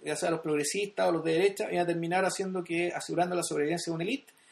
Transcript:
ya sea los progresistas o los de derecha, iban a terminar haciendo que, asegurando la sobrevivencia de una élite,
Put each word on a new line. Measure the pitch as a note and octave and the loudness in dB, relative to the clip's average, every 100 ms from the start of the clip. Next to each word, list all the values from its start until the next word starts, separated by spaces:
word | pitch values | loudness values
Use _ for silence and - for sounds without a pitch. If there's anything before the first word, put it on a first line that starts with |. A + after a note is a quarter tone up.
ya | - | -6
sea | - F3+ | -2 0
los | E3 | 0
progresistas | D#3+ D3 D3 G3 G3+ - F#3 | 0 0 0 -2 -4 0 2
o | |
los | E3 | 2
de | D#3+ | 2
derecha, | D#3+ G3 G3 G#3+ | 4 4 2 -2
iban | F3 | 0
a | F3 | 0
terminar | F3 E3 F#3 F#3 | 0 2 2 2
haciendo | - F#3+ F#3 | 0 -4 -4
que, | E3+ E3+ F3 | -2 -2 -2
asegurando | - - D#3+ F3+ | -4 -2 0 2
la | F3+ | 0
sobrevivencia | E3 D3+ D3 E3+ E3+ | -2 0 0 -2 -2
de | |
una | E3 | -4
élite, | F3+ C4+ - - _ | -2 -4 -8 -20 _